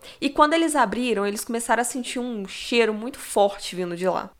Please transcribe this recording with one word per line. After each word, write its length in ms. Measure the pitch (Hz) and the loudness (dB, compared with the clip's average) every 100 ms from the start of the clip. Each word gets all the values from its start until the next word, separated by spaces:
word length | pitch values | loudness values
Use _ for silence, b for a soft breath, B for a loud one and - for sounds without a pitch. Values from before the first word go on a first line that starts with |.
| B B | B B
e 100 | 277 | -2
quando 240 | 330 349 | 4 4
eles 220 | 330 330 302 | 6 2 2
abriram, 500 | 214 214 247 196 202 | 2 2 0 0 0
eles 200 | 208 - | -4 -4
começaram 340 | 233 233 226 | -6 0 0
a 60 | 247 | 0
sentir 340 | 254 240 254 | -4 -6 -6
um 260 | 247 220 190 | -6 -6 -8
cheiro 480 | - - 240 220 | -10 0 2 4
muito 240 | 214 240 - | 0 -6 -10
forte 560 | - 220 202 202 - | -2 2 2 2 -8
vindo 220 | 180 175 170 | -6 -6 -2
de 100 | 185 | -2
lá. 220 | - - | -2 -6